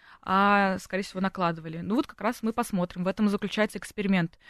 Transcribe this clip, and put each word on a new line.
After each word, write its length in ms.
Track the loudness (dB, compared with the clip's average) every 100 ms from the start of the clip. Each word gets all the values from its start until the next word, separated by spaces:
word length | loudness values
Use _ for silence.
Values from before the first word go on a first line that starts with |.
| -20 -12
а, 560 | 0 4 6 4 4 0
скорее 240 | -4 -6
всего, 180 | -6 -4
накладывали. 580 | -2 0 -2 -2 -8 -8
Ну 160 | -2 -2
вот 100 | -2
как 140 | -4
раз 220 | -4 -2
мы 100 | -2
посмотрим, 520 | -2 -2 -2 -2 -2
в 40 | -4
этом 180 | 2 2
и 40 |
заключается 480 | 2 -2 -2 -2 -4
эксперимент. 600 | -10 -4 2 2 2 -4